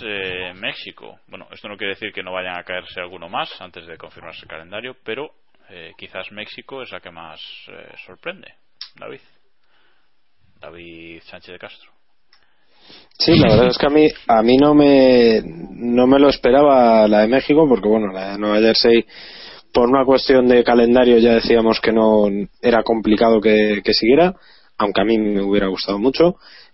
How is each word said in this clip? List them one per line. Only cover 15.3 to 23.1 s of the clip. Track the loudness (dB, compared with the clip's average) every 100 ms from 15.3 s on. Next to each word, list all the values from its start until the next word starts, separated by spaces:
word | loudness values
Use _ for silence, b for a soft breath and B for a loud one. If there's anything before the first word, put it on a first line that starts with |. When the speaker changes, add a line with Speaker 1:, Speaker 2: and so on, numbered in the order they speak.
| 2
Speaker 2:
no | -4 -12 -16 -10 -4 0 2
me | 4
lo | 4
esperaba | 2 2 2 4 4 4 4 4
la | 2
de | 2
México, | 0 0 2 2
porque, | 0 0
bueno, | -2 -2
la | -8 -12
de | -8
Nueva | -4 0
Jersey, | 2 2 2 2 B B B B B B -8
por | -2 0
una | 0
cuestión | 0 0 2 2 4
de | 2
calendario, | 2 2 4 4 4 4
ya | 4
decíamos | 2 2 0 0 -2
que | -2
no | 0 2 2 0 -4 -8 _
era | -2 0
complicado | -2 -4 -2